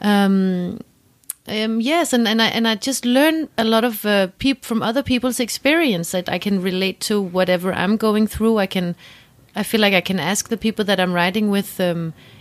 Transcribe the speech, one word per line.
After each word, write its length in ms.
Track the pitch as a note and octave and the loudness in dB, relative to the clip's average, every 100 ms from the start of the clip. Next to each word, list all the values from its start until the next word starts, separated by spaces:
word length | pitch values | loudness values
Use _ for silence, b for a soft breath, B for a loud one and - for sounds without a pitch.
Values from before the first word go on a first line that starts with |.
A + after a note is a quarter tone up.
Um, 800 | G#3 G3+ G3 F#3+ F#3+ F3+ F3+ - - _ _ _ - - - | 0 2 4 4 2 0 -4 -8 -14 _ _ _ -16 -14 -8
um, 340 | G#3+ A3 A3+ | -4 -2 -2
yes, 320 | A#3 E4 D#4 | 0 0 2
and, 140 | B3 A3 | 2 2
and 120 | A3 | 2
I, 60 | A3 | 2
and 200 | A3+ A3+ | 2 0
I 80 | A3 | 0
just 280 | - C4 | -2 -2
learn 440 | A#3+ B3+ D#4 D#4+ D4+ - | 2 4 4 2 -4 -2
a 60 | |
lot 200 | A3 A3+ | 2 2
of, 220 | A#3+ G#3 G#3 | 2 -2 0
uh, 220 | G3+ F#3+ - | 2 0 -2
peop-, 260 | C4+ C4+ | -2 -2
from 180 | - A3 | -2 -4
other 200 | G#3+ A#3 | -2 -2
people's 380 | C#4 B3 B3+ A#3+ | 0 0 0 -2
experience 720 | A#3 - C4+ E4 D#4 F3+ E3+ | -4 -2 0 2 2 0 -2
that 160 | F#3 F3 | -6 -4
I 100 | F3+ | -4
can 240 | G#3 G3 | -2 -2
relate 380 | F#3 F#3 F#3+ - | -2 -2 -2 -4
to 200 | - G#3 | -2 -2
whatever 520 | F#3+ F3+ F3+ F3+ F3+ | -2 0 2 2 0
I'm 240 | - F3+ A3 | 0 0 2
going 300 | A3 G#3 A3 | 2 2 0
through. 320 | - A3 A3 | 0 2 2
I 80 | F#3+ | 0
can, 280 | F#3+ F3 F3 B B B B _ | -2 -4 -6 B B B B _
I 80 | - | -8
feel 180 | G3+ A3+ | -2 0
like 120 | G#3 | 2
I 60 | F#3+ | 2
can 180 | F3+ F#3+ | 0 -2
ask 300 | D#3 G#3 - | -2 -2 -4
the 80 | A3+ | -4
people 280 | A3 G#3+ G#3 | -2 -2 0
that 120 | F#3+ | 0
I'm 140 | F#3 | 0
riding 380 | F3 F3 G#3+ G#3+ | 0 0 0 0
with, 280 | G3+ G3 - | 0 -2 -2
um, 340 | F3+ E3+ E3 - B B | -2 -2 -6 -10 B B